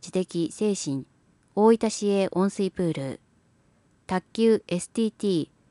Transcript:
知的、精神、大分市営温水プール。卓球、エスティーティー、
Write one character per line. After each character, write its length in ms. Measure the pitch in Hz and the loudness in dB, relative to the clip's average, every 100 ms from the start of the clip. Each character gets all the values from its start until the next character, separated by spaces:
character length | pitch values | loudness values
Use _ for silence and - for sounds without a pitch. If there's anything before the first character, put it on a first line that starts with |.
知 100 | - | -6
的、 400 | 185 185 170 165 | -4 -4 -2 -4
精 240 | - 214 190 | -2 -2 -2
神、 300 | 151 135 - _ _ _ _ - | -4 -6 -8 _ _ _ _ 2
大 200 | 220 226 | 4 4
分 120 | 220 | 2
市 200 | - 202 | -2 -2
営 200 | 196 190 | 0 0
温 180 | 175 196 | 0 0
水 200 | - 190 | 0 -4
プ 140 | - | -2
ー 100 | 175 | -2
ル。 260 | 147 135 - _ _ _ _ _ _ _ _ - | -2 -6 -10 _ _ _ _ _ _ _ _ -4
卓 160 | 185 - | -4 -4
球、 300 | - 226 220 - | 2 4 4 2
エ 120 | 175 | -6
ス 100 | - | -4
テ 100 | - | -2
ィ 40 | 220 | -2
ー 40 | |
テ 160 | - 202 | -2 0
ィ 180 | 175 - | 0 -2
ー、 40 | _ _ | _ _